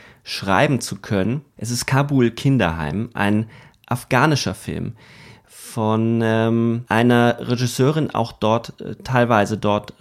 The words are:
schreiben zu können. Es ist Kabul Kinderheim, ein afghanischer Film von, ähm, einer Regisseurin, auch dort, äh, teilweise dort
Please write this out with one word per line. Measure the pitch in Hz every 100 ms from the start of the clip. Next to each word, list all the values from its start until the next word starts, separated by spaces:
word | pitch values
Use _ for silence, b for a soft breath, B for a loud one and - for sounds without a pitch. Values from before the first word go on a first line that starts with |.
| B B
schreiben | B - 98 95 151 131
zu | - 95
können. | - 101 95 139 - -
Es | 113
ist | 123 -
Kabul | 135 143 139 120
Kinderheim, | - 139 135 90 82 76 87 113
ein | - 101 104 110 B B B -
afghanischer | 123 - 127 151 143 -
Film | 92 - 80 87 - B B B B B
von, | - - - 107 110 113 113
ähm, | 113 110 113 117 117 117 120
einer | 110 120 120 120 117
Regisseurin, | 120 120 123 - 131 156 143
auch | - 113
dort, | - 107 113 - -
äh, | - -
teilweise | 113 127 120 113 98 107
dort | 107 104 - -